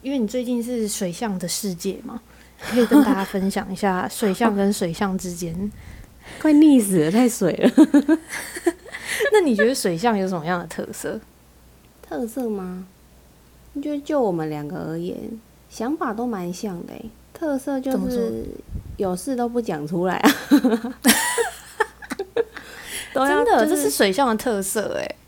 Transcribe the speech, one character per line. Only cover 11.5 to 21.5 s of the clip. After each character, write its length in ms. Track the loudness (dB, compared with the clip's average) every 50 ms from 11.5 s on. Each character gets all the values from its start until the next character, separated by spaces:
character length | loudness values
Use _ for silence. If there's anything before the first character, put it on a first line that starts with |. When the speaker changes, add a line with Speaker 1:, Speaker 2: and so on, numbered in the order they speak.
| _ _ _ -20 -20 _ _ _ _ _
Speaker 2:
特 240 | -16 -10 -8 -6 -6
色 240 | -6 -4 -4 -4 -4
吗？ 380 | -4 -4 -6 -8 -10 -10 -12 -16 _ _ _ _ -20 -20 -20 _ _ _ _ _ _ -20 -20 -14 -12
我 80 | -8
觉 100 | -6 -4
得 80 | -6 -6
就 200 | -4 -2 0 2
我 120 | 2 2
们 180 | 0 -2 -2 -4
两 180 | -6 -6 -8 -8
个 100 | -8 -8
而 200 | -8 -6 -6 -6
言， 180 | -6 -8 -8 -8 -10 -10 -12 -12 -16 -20 -20 _ -20 _
想 260 | -12 -8 -6 -4 -4
法 160 | -4 -4 -6
都 140 | -4 -4 -4
蛮 260 | -4 -4 -6 -6 -6
像 320 | -8 -6 -8 -8 -8 -8 -10 -12
的 60 | -14
欸。 120 | -14 -16 -16 -18 -20 -20 _ _
特 260 | -6 -4 -2 -2 -2
色 200 | -2 -4 -4 -4
就 120 | -2 -2
是 60 | -2 -2
Speaker 1:
怎 20 |
么 100 | -2 -2
说？ 100 | -2 -2 -2 -2 -4 -6 -8 -8 -10 -14 -14 -12 -12 -12 -10 -12 -6 -4
Speaker 2:
有 180 | -2 -2 -2
事 200 | -4 -4 -4 -2
都 120 | -2 -2 -2
不 140 | -2 -2
讲 260 | -2 -2 -4 -4 -4 -4
出 200 | -2 0 0 0
来 80 | 0
啊。 160 | 2 2 2 2 0 0 4
<laughs> 460 | 4 4 4 4 0 0 -2 -8 -12 0 2 2 2 4 2 -2 0 -2 -2 -4